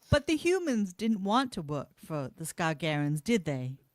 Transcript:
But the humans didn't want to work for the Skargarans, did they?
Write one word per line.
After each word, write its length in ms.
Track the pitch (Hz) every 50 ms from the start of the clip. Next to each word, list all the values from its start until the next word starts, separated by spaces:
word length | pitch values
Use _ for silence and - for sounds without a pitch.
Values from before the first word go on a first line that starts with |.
| _ _
But 180 | - 294 285
the 100 | - 339
humans 560 | 302 - 330 359 381 359 330 262 226 202 190 180
didn't 300 | _ - 226 226 208 185
want 280 | 196 208 240 277 254 -
to 80 | -
work 280 | 170 143 147 147 - - _
for 360 | _ - - 160 151 143 127 -
the 80 | - 160
Skargarans, 760 | 160 - - 180 160 160 151 - 165 151 147 147 147 147 151 147
did 220 | - 233 226 170
they? 280 | 156 147 131 127 123 131 135 _ _